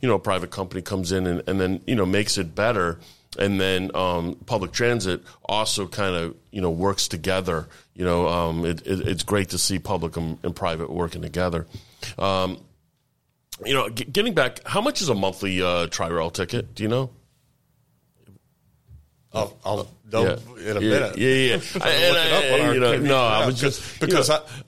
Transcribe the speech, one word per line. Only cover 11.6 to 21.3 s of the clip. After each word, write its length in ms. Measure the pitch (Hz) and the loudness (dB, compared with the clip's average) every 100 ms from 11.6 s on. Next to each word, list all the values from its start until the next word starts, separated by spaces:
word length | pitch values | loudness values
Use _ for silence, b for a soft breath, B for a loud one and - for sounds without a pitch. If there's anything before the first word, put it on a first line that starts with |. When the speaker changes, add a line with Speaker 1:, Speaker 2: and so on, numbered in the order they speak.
| 78 B B B B B | -6 B B B B B
Speaker 1:
Um, 420 | 98 95 92 90 - _ _ _ _ _ _ _ _ - | -2 0 -2 -4 -14 _ _ _ _ _ _ _ _ -12
you 120 | 107 135 | -2 0
know, 140 | 110 | 0
g-, 160 | 117 123 | -6 -4
getting 280 | 160 233 | -2 0
back, 320 | 165 127 - - | 2 0 -2 -4
how 160 | 190 | -2
much 200 | 247 - | 0 -2
is 80 | 170 | -2
a 40 | |
monthly, 480 | 107 98 92 98 90 | 0 0 -2 -4 0
uh, 260 | 90 87 85 | 2 0 0
Tri-Rail 440 | - 85 85 82 | -4 -2 -2 -2
ticket? 420 | - 92 120 - | -4 -4 -4 -6
Do 80 | - | -4
you 80 | 107 | -2
know? 220 | 120 135 - _ _ _ _ _ _ _ _ _ _ - 95 _ _ _ _ _ - _ _ _ | 0 -2 -10 _ _ _ _ _ _ _ _ _ _ -20 -20 _ _ _ _ _ -20 _ _ _
Speaker 2:
I'll, 240 | 110 101 - | -4 -4 -6
I'll 240 | - 104 - - - | -4 -4 -4 -14 -4
know 120 | 110 | 2
Speaker 1:
Yeah. 480 | 98 80 - - 92 | 2 0 -8 -10 -4
Speaker 2:
in 60 | 104 | 0
a 20 | |
Speaker 1:
Yeah, 100 | 104 | 2
Speaker 2:
minute. 280 | 139 117 - | 2 2 0
Speaker 1:
yeah, 120 | |
yeah. 240 | 127 | 4